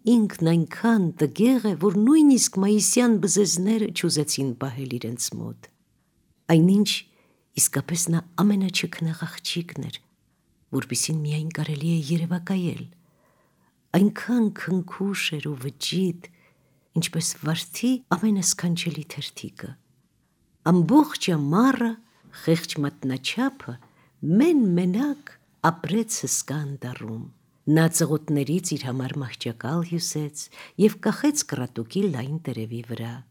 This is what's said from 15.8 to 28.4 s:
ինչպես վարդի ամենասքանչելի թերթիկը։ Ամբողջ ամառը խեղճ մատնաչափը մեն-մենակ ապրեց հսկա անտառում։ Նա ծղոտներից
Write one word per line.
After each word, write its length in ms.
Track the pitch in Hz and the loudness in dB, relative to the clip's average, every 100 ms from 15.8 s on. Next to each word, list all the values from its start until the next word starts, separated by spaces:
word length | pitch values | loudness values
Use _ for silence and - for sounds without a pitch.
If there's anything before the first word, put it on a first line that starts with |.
| - 165 190 170 - _ _ _ _ _ _ - | -4 0 0 -2 -10 _ _ _ _ _ _ -4
ինչպես 340 | 165 165 165 - | -2 -2 -4 -4
վարդի 540 | 147 170 - - 240 254 - | -4 -4 -6 -4 0 0 -2
ամենասքանչելի 960 | - 220 202 175 - 175 170 - 151 147 | -2 0 0 0 -2 -2 -2 -2 -6 -10
թերթիկը։ 640 | - - - - - - 131 _ _ _ _ _ _ _ _ - | -12 -12 -12 -14 -14 -14 -16 _ _ _ _ _ _ _ _ 2
Ամբողջ 640 | 175 160 269 302 - - | 4 6 6 6 0 -2
ամառը 640 | 165 143 170 254 262 233 226 _ _ _ | 0 2 2 4 2 -2 -6 _ _ _
խեղճ 420 | - - 165 - - | -6 0 0 -2 -6
մատնաչափը 1040 | 143 - 131 127 - - 262 269 - 123 - _ _ _ | -6 -4 -6 -6 -4 -2 -2 -4 -12 -14 -18 _ _ _
մեն-մենակ 1120 | 139 180 311 311 214 175 185 190 294 277 - - _ _ | 0 4 6 4 4 2 2 0 -2 -4 -10 -20 _ _
ապրեց 560 | 160 170 - 208 220 - | -2 -2 -2 -2 -2 -6
հսկա 400 | 135 - - 143 | -4 -4 -4 -6
անտառում։ 640 | 143 139 123 123 113 113 - - _ _ - | -6 -8 -10 -10 -10 -10 -12 -18 _ _ 4
Նա 160 | 156 160 | 6 6
ծղոտներից 840 | 165 156 151 - 147 | 4 0 0 0 -2